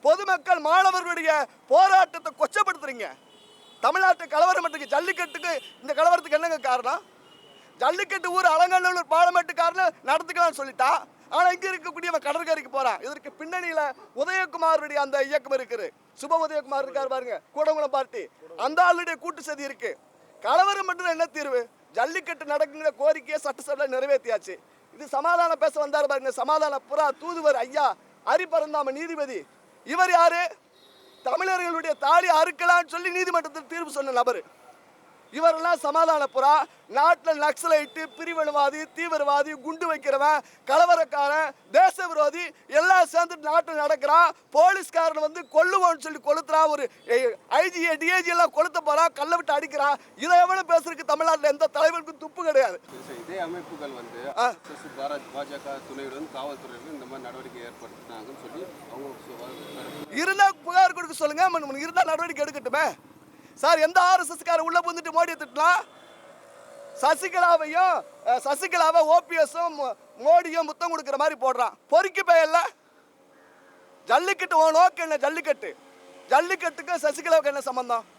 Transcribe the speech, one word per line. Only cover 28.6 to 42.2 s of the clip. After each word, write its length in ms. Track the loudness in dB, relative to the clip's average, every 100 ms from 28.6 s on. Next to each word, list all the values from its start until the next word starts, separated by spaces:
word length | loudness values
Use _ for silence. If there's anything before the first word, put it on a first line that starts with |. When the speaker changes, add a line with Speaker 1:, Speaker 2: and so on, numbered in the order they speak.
| -2 -4 -4
Speaker 1:
நீதிபதி. 540 | -6 -8 -8 -8 -8 -14 _ _ _
இவர் 280 | -8 0 4
யாரு? 440 | 6 6 4 -4 -6 _ _ _ _ -20 _
தமிழர்களுடைய 720 | -4 -2 0 -2 -2 -4 -4 -2
தாலி 280 | 4 4 6
அறுக்கலாம்னு 600 | 4 2 0 2 4 2
சொல்லி 220 | -4 -4
நீதிமன்றத்தில் 580 | -2 0 -2 -4 -12 -12
தீர்ப்பு 240 | -10 -8
சொன்ன 300 | -6 -4 0
நபரு. 200 | 0 -2 -8 _ -20 -20 _ _ _ _ _
இவரெல்லாம் 440 | 0 2 2 0 -2
சமாதான 500 | 0 2 2 2 0
புறா. 300 | 0 4 4 2 _ _
நாட்டுல 560 | 0 2 2 0 0 0
நக்சலைட்டு, 560 | -2 2 0 0 -10 -12 -10
பிரிவினவாதி, 680 | -8 -4 -2 0 0 -2 -12 -8
தீவிரவாதி, 680 | -6 -2 0 0 0 -6
குண்டு 340 | -10 -6 -4 -4
வைக்கிறவன், 440 | -2 0 2 0 -2 -20 0
கலவரக்காரன், 840 | 4 6 4 2 -2 0 0 -2 -6 _
தேச 360 | 4 4 2 -6
விரோதி 320 | 0